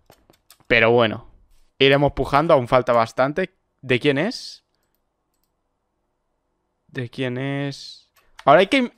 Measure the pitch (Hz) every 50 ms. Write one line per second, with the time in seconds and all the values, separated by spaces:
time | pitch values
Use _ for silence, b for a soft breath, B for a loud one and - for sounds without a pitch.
0 | _ _ _ _ _ _ - _ _ _ _ _ _ - 120 117 113 117 120 123
1 | 113 107 107 117 - - _ _ _ _ _ _ _ _ _ - 135 139 139 143
2 | 143 139 - - 127 - 143 143 160 170 156 135 120 - 135 127 - - 120 117
3 | 113 - - - 131 143 147 185 185 - _ _ _ _ _ _ - 127 127 120
4 | - 147 135 139 175 233 - - - - - _ _ _ _ _ _ _ _ _
5 | _ _ _ _ _ _ _ _ _ _ _ _ _ _ _ _ _ _ _ _
6 | _ _ _ _ _ _ _ _ _ _ _ _ _ _ _ _ _ _ - 131
7 | 123 117 - 131 131 127 123 127 135 139 139 139 143 139 139 - - - - -
8 | _ _ _ _ _ _ _ - - 135 147 170 - - 285 269 247 202 _